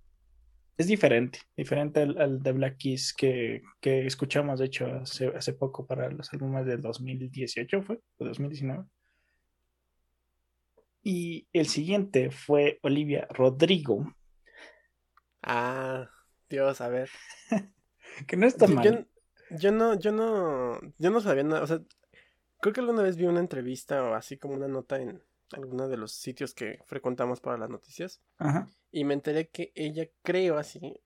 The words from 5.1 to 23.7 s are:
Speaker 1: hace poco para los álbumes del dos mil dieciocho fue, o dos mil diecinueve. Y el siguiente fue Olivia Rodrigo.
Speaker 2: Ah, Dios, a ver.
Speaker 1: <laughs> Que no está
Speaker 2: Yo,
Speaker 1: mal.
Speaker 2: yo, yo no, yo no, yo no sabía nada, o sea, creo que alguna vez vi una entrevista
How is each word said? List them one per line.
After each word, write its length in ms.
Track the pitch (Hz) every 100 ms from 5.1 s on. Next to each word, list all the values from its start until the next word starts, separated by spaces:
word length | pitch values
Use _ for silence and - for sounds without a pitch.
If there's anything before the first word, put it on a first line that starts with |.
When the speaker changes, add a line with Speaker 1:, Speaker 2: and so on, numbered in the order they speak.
| - 127
Speaker 1:
hace 240 | 135 135
poco 320 | 135 135 - 135
para 240 | 131 127
los 220 | 143 -
álbumes 340 | 143 135 135 127
del 140 | 120
dos 180 | 113 117
mil 300 | 127 131 127
dieciocho 520 | 131 123 117 127 196
fue, 180 | 196 226 _ -
o 60 | 117
dos 120 | 123
mil 120 | 143
diecinueve. 340 | 147 135 151 190 _ _ _ _ _ _ _ _ _ _ _ _ _ _ _ _ _ _ _ _ _
Y 440 | 208 180 170 165 -
el 140 | 170 151
siguiente 640 | - 165 202 196 131 131
fue 480 | - - 147 147 -
Olivia 440 | 139 143 147 143 -
Rodrigo. 840 | - 131 131 165 185 135 104 156 - _ _ _ - - - _ _ _ _ _ _
Speaker 2:
Ah, 680 | - 120 123 131 131 131 123 _ _ _ _
Dios, 320 | 135 135 135
a 80 | 123
ver. 220 | 123 135 - - - -
Speaker 1:
<laughs> 240 | 208 - _ _ _ - - 139
Que 100 | 180
no 100 | 240
está 200 | 247 196
Speaker 2:
Yo, 80 |
Speaker 1:
mal. 100 | 135 208 233 - _ _ _ -
Speaker 2:
yo, 60 | 165
yo 120 | 196
no, 220 | 220 226 202
yo 120 | 208
no, 680 | 214 226 208 170 135 123 117 - -
yo 120 | 170
no 100 | 233
sabía 240 | 202 135
nada, 180 | 151 156
o 40 | 147
sea, 140 | 160 - _ _ - _ _ _ _
creo 120 | 208
que 80 | 233
alguna 220 | 240 226
vez 140 | 190 170
vi 100 | 175
una 120 | 175
entrevista 640 | 180 135 123